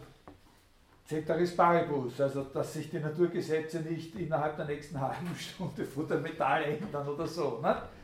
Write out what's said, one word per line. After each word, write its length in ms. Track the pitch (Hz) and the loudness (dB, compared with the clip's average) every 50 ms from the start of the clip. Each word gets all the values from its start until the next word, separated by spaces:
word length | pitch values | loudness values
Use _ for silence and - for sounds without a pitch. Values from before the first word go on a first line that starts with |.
| - - - - _ - - - - - - _ _ _ _ _ _ _ - - _ - | -12 -18 -20 -20 _ -20 -20 -20 -20 -20 -20 _ _ _ _ _ _ _ -20 -20 _ -6
ceteris 480 | 156 156 151 165 165 165 175 175 - | -4 -2 0 2 2 4 4 4 6
paribus, 640 | - 175 170 170 170 - - 143 135 123 120 - - | 6 8 8 8 6 6 4 2 0 0 -2 0 2
also 240 | 139 139 139 143 139 | 2 2 2 0 -4
dass 300 | - - 156 135 - - | -2 -2 -2 -2 -2 -4
sich 140 | 156 - - | -6 -6 -4
die 120 | 175 160 | -4 -2
Naturgesetze 800 | 143 156 156 160 175 170 170 - 131 147 156 156 156 - - 170 | -2 -2 2 4 2 4 4 0 0 0 0 0 0 -2 -4 -4
nicht 340 | 151 160 165 151 - - - | -2 -2 -4 -4 -4 -6 -8
innerhalb 420 | 202 165 147 160 143 147 147 - | -6 -2 0 0 0 0 0 -2
der 100 | - 160 | -4 -4
nächsten 340 | 147 147 143 - - 165 135 | -4 -4 -6 -6 -8 -6 -4
halben 340 | 135 127 127 - 180 175 156 | -2 -2 -4 -4 -6 -6 -6
Stunde 480 | 139 - - - - 180 - - - - | -6 -8 -10 -8 -6 -6 -6 -4 -4 -6
fundamental 800 | - - 143 151 - 175 151 - - - - 139 135 147 160 151 | -4 -4 -4 -2 0 0 0 0 -2 -2 0 2 2 2 2 2
ändern 460 | 147 147 - - - - 143 139 143 | 0 -2 -2 -4 -6 -6 -4 -4 -4
oder 180 | 147 147 165 | -4 -4 -4
so, 340 | - - 175 151 131 117 113 | -4 -2 -2 -2 -2 -2 0
ne? 220 | 139 190 233 - - - - - | 2 2 2 2 -2 -8 -14 -16